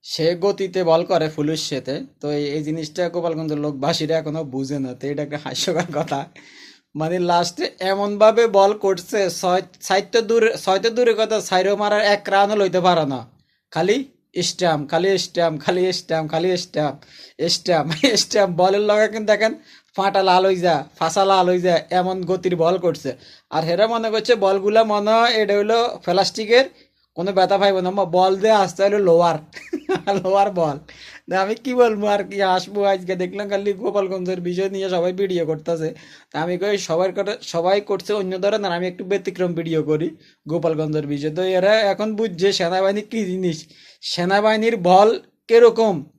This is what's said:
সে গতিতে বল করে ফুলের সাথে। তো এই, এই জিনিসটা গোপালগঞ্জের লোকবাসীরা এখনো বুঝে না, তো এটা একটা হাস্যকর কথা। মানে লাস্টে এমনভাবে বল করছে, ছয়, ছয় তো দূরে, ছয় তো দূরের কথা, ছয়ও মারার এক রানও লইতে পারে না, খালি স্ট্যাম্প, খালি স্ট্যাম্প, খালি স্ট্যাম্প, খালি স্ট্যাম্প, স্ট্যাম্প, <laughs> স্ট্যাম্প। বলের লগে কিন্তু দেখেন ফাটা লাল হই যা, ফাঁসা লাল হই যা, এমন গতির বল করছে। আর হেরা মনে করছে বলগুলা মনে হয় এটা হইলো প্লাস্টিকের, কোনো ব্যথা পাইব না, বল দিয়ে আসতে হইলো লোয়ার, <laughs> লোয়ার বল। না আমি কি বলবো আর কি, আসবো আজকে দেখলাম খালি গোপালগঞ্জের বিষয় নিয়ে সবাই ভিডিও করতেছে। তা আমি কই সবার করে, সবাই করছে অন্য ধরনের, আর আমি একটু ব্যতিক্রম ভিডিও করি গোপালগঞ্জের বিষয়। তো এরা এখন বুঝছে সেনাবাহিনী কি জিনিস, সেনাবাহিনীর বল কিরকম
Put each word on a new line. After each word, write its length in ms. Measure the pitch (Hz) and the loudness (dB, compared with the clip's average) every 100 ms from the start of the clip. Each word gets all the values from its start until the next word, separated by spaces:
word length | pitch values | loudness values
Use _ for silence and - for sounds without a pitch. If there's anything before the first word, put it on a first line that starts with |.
| - | -12
সে 220 | - 160 175 | -2 -2 0
গতিতে 440 | 196 196 196 185 | -2 -2 -4 -2
বল 180 | 175 165 | 2 2
করে 240 | 175 180 156 | 2 0 0
ফুলের 320 | 156 147 160 | -2 -2 -2
সাথে। 340 | - 139 131 143 - _ | -4 -8 -6 -8 -8 _
তো 80 | 147 | -6
এই, 140 | 147 147 | -4 -4
এই 120 | 151 | -4
জিনিসটা 400 | 151 160 151 156 175 | -6 -6 -8 -4 -4
গোপালগঞ্জের 500 | 175 170 156 160 151 | -2 -4 -4 -4 -4
লোকবাসীরা 560 | 147 139 139 170 156 160 | -4 -4 -4 -2 -2 -2
এখনো 240 | 156 156 151 | -2 -8 -6
বুঝে 320 | 131 135 143 | -6 -6 -6
না, 120 | 131 | -6
তো 100 | 131 139 | -8 -8
এটা 140 | 147 | -6
একটা 160 | 147 147 | -6 -8
হাস্যকর 500 | 143 - - 165 170 | -10 -6 -4 -2 -2
কথা। 280 | 147 143 139 - - - - - - _ 147 | -4 -4 -6 -8 -16 -20 -20 -20 -20 _ -8
মানে 220 | 160 180 | -4 -2
লাস্টে 460 | 175 175 175 - 339 - | 0 0 0 -4 -8 -4
এমনভাবে 600 | 185 196 202 202 214 220 233 | -4 -2 -2 4 4 6 4
বল 240 | 196 196 208 | 4 4 2
করছে, 420 | 196 190 - 220 190 | -2 -2 -4 -2 -2
ছয়, 320 | 170 180 180 185 _ | -2 -2 -2 -2 _
ছয় 220 | - 190 202 | -2 -2 2
তো 140 | 233 | -2
দূরে, 280 | 214 233 220 226 | 2 2 2 0
ছয় 220 | - 190 | 0 0
তো 80 | 214 | 0
দূরের 240 | 220 240 214 | 2 2 2
কথা, 220 | 220 214 | 0 -2
ছয়ও 340 | 175 185 185 202 | 0 0 2 0
মারার 260 | 208 208 208 | 2 2 2
এক 180 | 202 202 | 2 2
রানও 260 | 196 202 214 | 2 4 2
লইতে 220 | 196 180 | 2 2
পারে 240 | 185 165 147 | 2 2 0
না, 140 | 131 117 _ _ _ _ | -4 -10 _ _ _ _
খালি 240 | 160 175 240 269 _ _ - | -4 0 0 -2 _ _ -6
স্ট্যাম্প, 440 | 175 - 175 151 139 | -6 -2 0 0 -2
খালি 200 | 165 185 190 | 0 0 0
স্ট্যাম্প, 380 | 185 - 170 156 | -2 -2 -2 -2
খালি 200 | - 180 185 | -2 0 0
স্ট্যাম্প, 360 | 180 - 160 156 | -2 -4 -4 -2
খালি 200 | 160 180 180 | -2 -2 -2
স্ট্যাম্প, 400 | 180 - 151 147 - - - - 165 | -4 -4 -4 -6 -18 -20 -20 -6 -4
স্ট্যাম্প, 380 | - - 170 147 156 277 | -4 0 0 0 0 0
<laughs> 160 | 214 | 0
স্ট্যাম্প। 280 | - 214 196 170 | 0 0 0 2
বলের 260 | 185 202 208 | 2 2 2
লগে 220 | 208 214 | 2 2
কিন্তু 200 | 214 214 | -2 -2
দেখেন 240 | 202 220 - _ - _ | 0 0 -4 _ -20 _
ফাটা 300 | - 196 196 | -4 -2 0
লাল 200 | 190 180 190 | 4 4 4
হই 120 | 190 | 2
যা, 180 | 175 151 - | 0 0 -4
ফাঁসা 300 | _ 165 165 196 | _ -4 0 2
লাল 200 | 190 180 | 4 2
হই 120 | 180 | 2
যা, 140 | 180 170 - | 2 0 0
এমন 260 | 180 180 185 | -2 -2 -4
গতির 320 | 170 185 180 175 | -4 -2 -2 0
বল 200 | 165 185 | 0 2
করছে। 320 | 175 160 139 120 - - _ | -2 -2 -8 -10 -16 -20 _
আর 100 | 151 | -4
হেরা 220 | 160 175 220 | -2 0 0
মনে 200 | 233 220 | 0 -2
করছে 240 | 214 220 233 | -4 0 2
বলগুলা 460 | 196 196 196 220 | 2 2 2 4
মনে 280 | 226 208 208 | 4 2 2
হয় 200 | 226 233 | 4 4
এটা 200 | 226 208 202 | 2 2 0
হইলো 240 | 208 226 240 - | 2 2 0 -4
প্লাস্টিকের, 680 | - 180 185 - 214 233 269 _ _ _ _ - | -2 2 0 -2 4 4 4 _ _ _ _ -8
কোনো 140 | 185 | -2
ব্যথা 240 | 190 185 196 | 2 2 4
পাইব 180 | 202 190 | 2 2
না, 140 | 180 196 185 | -2 -2 0
বল 220 | 175 185 190 | 2 2 4
দিয়ে 180 | 214 220 | 4 4
আসতে 220 | 190 - | 2 2
হইলো 180 | 196 208 | 0 2
লোয়ার, 380 | 190 170 170 160 156 - - 320 | 4 6 4 0 -6 -20 -10 -10
<laughs> 360 | - 381 - 196 | -4 -4 -2 -2
লোয়ার 320 | 185 196 202 | 0 2 2
বল। 260 | 180 160 143 - - - - | 2 -2 -2 -10 -20 -20 -20
না 120 | - 185 | -4 -2
আমি 140 | 190 233 | -2 -4
কি 160 | 269 | -4
বলবো 320 | 247 240 214 208 | 2 2 2 0
আর 140 | 202 | -2
কি, 140 | 185 196 196 | -2 -2 0
আসবো 320 | 185 180 208 202 | 0 -2 -2 0
আজকে 280 | 196 180 185 | 0 -2 -4
দেখলাম 300 | 180 196 208 | -4 -6 -4
খালি 220 | 202 202 | -4 -2
গোপালগঞ্জের 640 | 190 226 202 190 190 180 185 | -4 -2 -2 -2 -4 -6 -6
বিষয় 280 | 175 175 190 | -4 -4 -4
নিয়ে 180 | 196 190 | -4 -4
সবাই 240 | 180 180 | -2 -2
ভিডিও 300 | 185 196 180 156 | -2 -2 -2 -2
করতেছে। 440 | 156 156 170 160 160 - - _ | -4 -4 -4 -4 -8 -20 -20 _
তা 80 | 151 | -8
আমি 140 | 165 180 | -4 -2
কই 200 | 196 202 | -2 -2
সবার 320 | 180 165 190 | -2 0 0
করে, 220 | 180 196 214 | -2 -6 -6
সবাই 340 | - 170 170 202 | -6 -2 0 0
করছে 300 | 202 196 - | 0 -6 -2
অন্য 200 | 208 185 185 | -4 -4 -2
ধরনের, 300 | 202 214 202 | -2 0 -2
আর 60 | 170 | -2
আমি 100 | 180 | -4
একটু 160 | 180 | -6
ব্যতিক্রম 480 | 180 196 190 - 180 | -4 -4 -4 -4 -4
ভিডিও 280 | 170 165 160 | -2 -2 -2
করি 240 | 151 151 170 - _ _ - | 0 0 -2 -8 _ _ -6
গোপালগঞ্জের 600 | 160 165 156 156 151 143 | -2 -2 -2 -2 -4 -4
বিষয়। 260 | 143 151 156 | -4 -4 -4
তো 80 | 185 | -2
এরা 240 | 185 190 220 208 | 2 2 2 2
এখন 200 | 196 214 214 | -2 -4 -2
বুঝছে 320 | 226 170 196 | -4 0 0
সেনাবাহিনী 480 | 196 170 185 190 208 | 0 -2 0 0 -2
কি 180 | 208 226 196 | -4 -6 -4
জিনিস, 320 | 185 180 156 - - - _ | -2 -2 -4 -10 -20 -20 _
সেনাবাহিনীর 720 | - - 175 196 214 220 220 233 | -10 -4 0 2 2 2 0 0
বল 280 | 175 185 214 240 - _ - | 4 6 6 2 -8 _ 2
কিরকম 500 | 233 233 226 220 185 151 | 6 6 6 0 0 -8